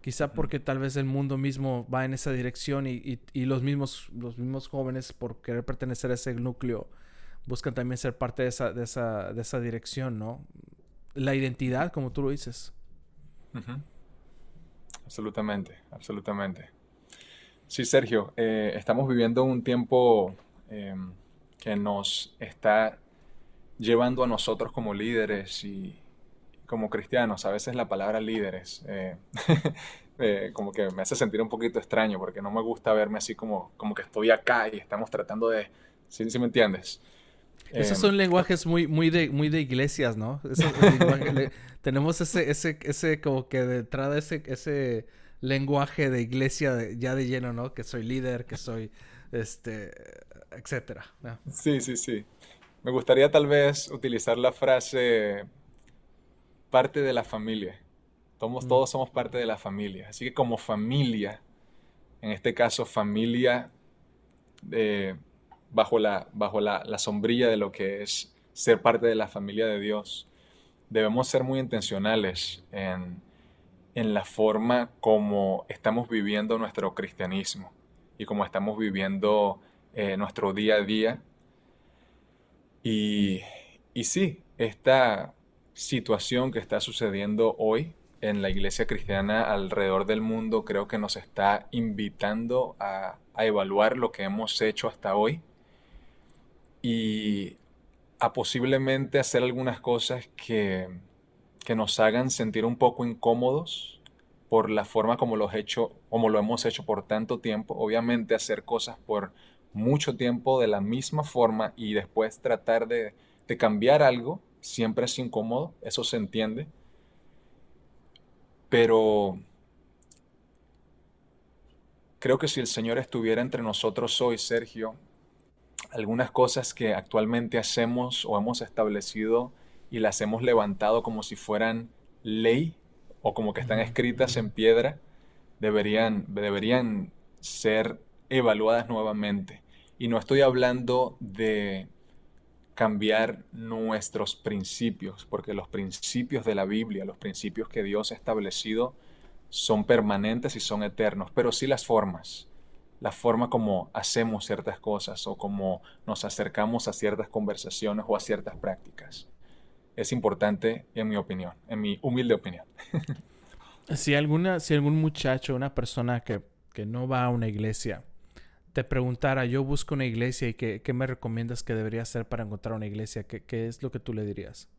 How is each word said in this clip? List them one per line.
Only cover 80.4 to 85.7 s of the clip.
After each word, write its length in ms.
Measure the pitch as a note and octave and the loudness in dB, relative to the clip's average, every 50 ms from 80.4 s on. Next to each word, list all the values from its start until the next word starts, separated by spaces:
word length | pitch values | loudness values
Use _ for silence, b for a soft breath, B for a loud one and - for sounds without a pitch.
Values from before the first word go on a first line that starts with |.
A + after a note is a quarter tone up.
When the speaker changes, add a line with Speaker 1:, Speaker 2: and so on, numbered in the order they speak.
| G#2+ G2+ F#2+ | -2 0 0
Speaker 2:
día 220 | G2+ G#2+ G#2+ G#2+ | 2 4 4 4
a 40 | G#2 | 4
día. 400 | G2+ G2 A2 G#2+ A2 A2+ B2 - - _ _ _ _ b b b b b b b b b b b b b b b b b b b b b b _ _ _ _ _ _ | 2 0 0 0 2 0 -2 -4 -12 _ _ _ _ b b b b b b b b b b b b b b b b b b b b b b _ _ _ _ _ _
Y, 580 | A#2 A2 G#2+ G#2 G#2 G#2 G#2 G2+ G2 F#2+ F#2 F2+ B B B B B B B _ _ _ | -2 0 0 0 0 2 2 2 2 0 -2 -6 B B B B B B B _ _ _
y 100 | B2 A2+ | -4 -4
sí, 380 | - - F3+ G3 E3+ - - _ _ - | -2 2 2 2 0 0 -6 _ _ -4
esta 760 | - A#2 A2+ G#2 _ _ C3 C3 C3+ B2+ A#2 G#2+ G2 - - - _ _ _ _ _ _ _ | -2 -2 -2 -2 _ _ 6 6 8 6 4 2 0 -4 -8 -12 _ _ _ _ _ _ _